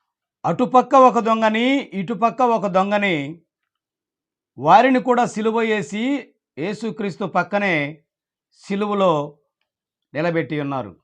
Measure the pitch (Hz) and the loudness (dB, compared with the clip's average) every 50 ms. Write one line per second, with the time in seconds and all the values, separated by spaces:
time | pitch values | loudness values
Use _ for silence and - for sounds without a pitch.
0 | _ _ _ _ _ _ _ _ - 147 170 254 247 247 254 254 247 247 285 269 | _ _ _ _ _ _ _ _ -6 -4 -2 -2 -2 2 2 2 2 4 6 6
1 | 262 247 196 240 202 226 226 226 220 214 214 226 240 262 277 277 - - 175 196 | 6 6 4 2 0 0 0 0 0 0 0 2 0 2 0 0 -2 -4 -8 -8
2 | 180 190 233 180 226 226 233 262 254 240 226 196 185 196 175 185 190 202 208 208 | -6 -6 -4 -2 -2 -2 0 0 0 0 0 0 -2 0 0 0 0 0 0 0
3 | 202 196 170 147 139 143 165 - _ _ _ _ _ _ _ _ _ _ _ _ | 0 0 -2 -2 -4 -6 -10 -14 _ _ _ _ _ _ _ _ _ _ _ _
4 | _ _ _ _ _ _ _ _ _ _ - 117 135 156 185 220 247 262 254 247 | _ _ _ _ _ _ _ _ _ _ -12 -2 4 6 6 6 6 6 2 2
5 | 247 254 240 247 240 - - 214 214 226 220 233 226 226 214 208 180 170 196 214 | 2 0 2 2 0 0 -2 -4 -2 -2 -2 -2 0 0 -2 -2 -4 -6 -6 -4
6 | 233 269 285 254 208 - _ _ _ _ - 127 160 208 202 - 233 220 - - | -4 -2 -4 -4 -6 -12 _ _ _ _ -12 -8 -8 -8 -8 -6 -8 -8 -6 -6
7 | 202 202 151 - 202 170 - - 175 - 202 202 202 190 170 151 143 147 160 - | -8 -8 -6 -6 -8 -4 -2 -4 -2 -2 -2 -2 0 0 0 -2 -2 -4 -8 -14
8 | _ _ _ _ _ _ _ _ _ _ _ _ - - 196 196 208 208 208 196 | _ _ _ _ _ _ _ _ _ _ _ _ -8 -6 -4 -4 -4 -2 0 2
9 | 190 180 156 147 143 151 - _ _ _ _ _ _ _ _ _ _ _ _ _ | 2 2 2 0 -2 -6 -10 _ _ _ _ _ _ _ _ _ _ _ _ _
10 | _ _ - 143 165 175 165 165 143 123 156 147 143 143 139 131 113 95 82 _ | _ _ -6 -4 -2 -2 -2 -2 -4 -4 -6 -6 -6 -6 -6 -8 -8 -10 -14 _